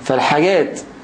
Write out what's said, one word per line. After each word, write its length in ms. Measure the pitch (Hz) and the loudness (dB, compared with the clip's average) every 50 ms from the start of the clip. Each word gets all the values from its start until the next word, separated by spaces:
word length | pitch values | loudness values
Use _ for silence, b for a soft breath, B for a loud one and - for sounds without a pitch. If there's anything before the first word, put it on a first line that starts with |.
| - | -4
فالحاجات 760 | - 131 127 - - 147 151 160 190 196 165 - - - - - - - - | -2 -2 0 0 0 2 2 2 2 2 2 0 0 -4 -12 -14 -16 -20 -20